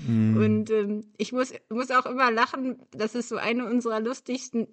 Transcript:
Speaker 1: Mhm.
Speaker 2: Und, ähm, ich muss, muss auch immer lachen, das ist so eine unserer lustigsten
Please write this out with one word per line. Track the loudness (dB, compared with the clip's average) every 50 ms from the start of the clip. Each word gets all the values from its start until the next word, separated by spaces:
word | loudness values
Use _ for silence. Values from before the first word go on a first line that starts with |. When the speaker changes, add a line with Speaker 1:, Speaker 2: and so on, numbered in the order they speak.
| -2
Speaker 1:
Mhm. | 0 2 4 4 4 6
Speaker 2:
Und, | 6 6 4 4 2 2 0
ähm, | 0 0 0 0 -2 -4 -6 -8 _ -6
ich | -6 -4 0
muss, | -2 -2 -2 -4 -14 _ -8
muss | -6 -4 -2 0 0
auch | 0 0
immer | 0 0 2 2 2 4
lachen, | 2 0 0 0 -4 -4 -4 -6 -6 -12 _
das | -8 -4 -4 -4 -2
ist | -4 -6 -4
so | -4
eine | -4 -2 -2 -2 -2 -2
unserer | 0 0 0 0 0 -2 -2
lustigsten | -2 -4 -6 -6 -6 -6 -6 -6 -6 -6 -4 -4 -4 -4